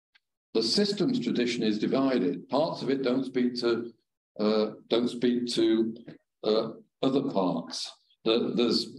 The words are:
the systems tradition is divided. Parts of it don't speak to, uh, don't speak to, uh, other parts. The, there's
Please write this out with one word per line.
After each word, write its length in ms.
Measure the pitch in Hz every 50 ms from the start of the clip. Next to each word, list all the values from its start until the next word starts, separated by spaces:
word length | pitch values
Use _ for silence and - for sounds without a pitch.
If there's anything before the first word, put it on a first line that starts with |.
| _ _ _ _ _ _ _ _ _ _
the 100 | - 110
systems 560 | 117 113 - 196 208 202 - - 175 135 - -
tradition 460 | - 117 - 120 120 120 - - 107
is 160 | 107 107 -
divided. 680 | 113 101 123 135 135 135 131 107 92 87 85 - - -
Parts 340 | 127 143 160 170 - -
of 80 | 113 120
it 120 | 139 139
don't 220 | 139 127 127 135 131
speak 340 | - - 127 123 123 123 -
to, 320 | 120 120 113 117 - - - _ _ _ _ _ _ _ - -
uh, 280 | 107 107 110 107 107 107 113 - - -
don't 200 | 117 117 123 117
speak 400 | 120 120 127 123 120 120 120 117 -
to, 420 | 117 113 110 110 113 113 113 - - - - - - _ _ _ - -
uh, 240 | 107 107 110 - - - - - _ _ -
other 200 | 135 131 123 -
parts. 680 | - 90 - 98 92 87 82 82 - - - - - - - _ _ _ _ _ -
The, 280 | 113 113 120 120 - 107
there's 400 | 110 120 113 101 - - - -